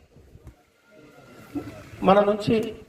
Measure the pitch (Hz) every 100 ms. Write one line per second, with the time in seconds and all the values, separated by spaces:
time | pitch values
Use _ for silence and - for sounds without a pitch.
0 | _ - - - - - _ _ _ -
1 | 151 - - - - 294 - - - -
2 | 185 196 202 208 - 226 220 -